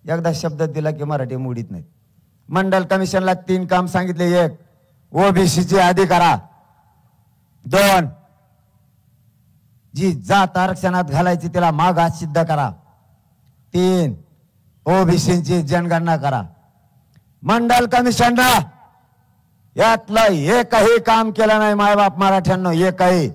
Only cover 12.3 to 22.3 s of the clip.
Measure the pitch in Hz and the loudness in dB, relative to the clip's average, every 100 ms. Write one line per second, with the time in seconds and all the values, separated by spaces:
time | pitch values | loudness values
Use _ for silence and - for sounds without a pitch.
12.3 | 156 165 151 131 87 _ _ _ _ _ | -2 -2 -2 -4 -8 _ _ _ _ _
13.3 | _ _ _ _ 175 185 185 156 101 _ | _ _ _ _ -2 0 0 -2 -6 _
14.3 | _ _ _ _ _ - 185 180 170 - | _ _ _ _ _ -2 2 2 2 0
15.3 | 180 139 175 147 175 170 165 170 156 139 | -2 0 -4 -2 -2 -2 -2 -2 -2 -2
16.3 | 127 90 _ _ _ _ _ _ _ _ | -6 -8 _ _ _ _ _ _ _ _
17.3 | _ 156 226 233 247 240 247 247 226 240 | _ -2 -2 2 0 2 0 0 2 2
18.3 | 240 254 226 143 - _ _ _ _ _ | 4 4 2 0 -16 _ _ _ _ _
19.3 | _ _ _ _ - 214 226 226 214 220 | _ _ _ _ 0 0 0 -2 2 2
20.3 | 175 143 240 240 226 208 233 226 226 220 | 2 2 0 2 2 4 4 4 2 0
21.3 | 208 214 214 214 208 208 208 196 170 196 | 0 2 2 2 2 2 2 0 2 2